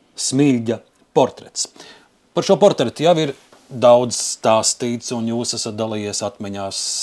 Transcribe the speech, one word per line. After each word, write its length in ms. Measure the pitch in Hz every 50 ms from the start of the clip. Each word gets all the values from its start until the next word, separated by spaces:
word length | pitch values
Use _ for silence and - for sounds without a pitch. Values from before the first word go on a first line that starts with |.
| _ _ _ -
Smilģa 640 | - - - 135 147 143 131 120 113 117 139 - - _ _ _ _ _ _
portrets. 520 | 156 131 - - - - - - - - - - - - - - - _ _ _ _ _ _ _
Par 100 | 170 156 -
šo 80 | 196
portretu 480 | 160 202 196 143 - 139 113 - - 151
jau 120 | 165 175 156
ir 160 | 156 143 135 - _ _ - _ _ _
daudz 440 | 135 120 117 120 120 123 123 120 - -
stāstīts, 920 | - - - - - 113 110 110 104 - - - 127 120 120 117 - -
un 160 | 127 117 113 117
jūs 280 | 117 120 120 - -
esat 200 | 107 - 117 104
dalījies 460 | 107 110 110 110 107 104 104 98 - 110
atmiņās, 540 | 101 - - 107 101 101 101 98 98 95 - - - - -